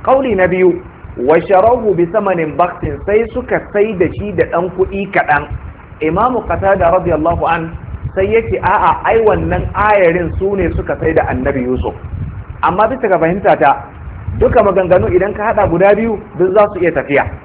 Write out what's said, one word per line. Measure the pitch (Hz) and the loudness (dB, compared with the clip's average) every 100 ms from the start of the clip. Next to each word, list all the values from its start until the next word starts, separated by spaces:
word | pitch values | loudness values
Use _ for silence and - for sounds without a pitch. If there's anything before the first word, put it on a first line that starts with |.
Kauli | - 269 262 196 | 2 2 2 2
na | 180 | 2
biyu, | 185 185 170 - - - - | 4 2 2 -8 -20 -18 -4
wa | 123 165 | 2 2
sharahu | 165 185 220 247 220 | 4 4 4 2 0
bi | 170 170 | 0 0
samanin | 170 202 180 156 143 | 0 0 -2 -2 0
baksin, | 175 - 151 143 185 | -2 -2 -8 -6 0
sai | 214 226 | 0 0
suka | 247 240 190 - | -6 -4 -4 -2
sai | 208 208 185 | -2 0 0
da | 165 | -2
shi | - 208 | -2 -6
da | 170 156 | -2 -2
ɗan | - 180 180 | 0 -4 -2
kuɗi | 185 196 196 | -4 -2 -4
kaɗan. | 180 139 147 147 - - - - - | -2 0 0 -2 -12 -12 -18 -20 -6
Imamu | 156 170 240 240 - | -4 0 0 -2 -4
Qatada | 170 196 190 170 185 | -2 0 2 2 2
radiyallahu | 170 156 160 165 156 | 0 0 0 0 -2
an | 165 165 - - - - 190 | -2 -4 -12 -14 -12 -8 -4
sai | 196 | 0
ya | 220 185 | 0 0
ce, | 185 | -2
"A'a, | 175 208 175 160 | 0 2 2 0
ai | - 226 | 0 2
wannan | 220 175 165 180 - 180 | 4 2 0 -2 -4 -2
ayarin | 208 208 175 170 170 - | 2 4 4 2 -2 -2
su | 190 196 | -2 -2
ne | 170 | -2
suka | 165 180 143 | -2 -4 -2
sai | 160 | 0
da | 151 135 | 0 0
Annabi | 131 135 135 | -2 -2 -2
Yusuf." | 123 127 110 - - - - - - - | -2 -2 -4 -8 -12 -10 -10 -12 -14 -4
Amma | 151 180 220 | -2 2 0
bisa | 262 220 | 0 0
ga | 175 | 2
fahimta | 165 190 196 143 | 2 0 2 4
ta, | 143 139 - - - - - - | 4 2 -4 -16 -16 -12 -10 0
duka | 247 240 | 2 4
maganganu | 202 185 185 180 214 | 4 2 2 2 4
idan | 175 196 | 0 0
ka | 196 214 | -2 -2
haɗa | 208 185 | 0 2
guda | 170 196 208 | 4 4 4
biyu, | 226 208 - - | 2 -4 -8 -2
duk | 185 196 | 2 4
za | 208 | 2
su | 196 | 2
iya | 175 | -2
tafiya. | 160 127 139 - - | 0 0 0 0 -8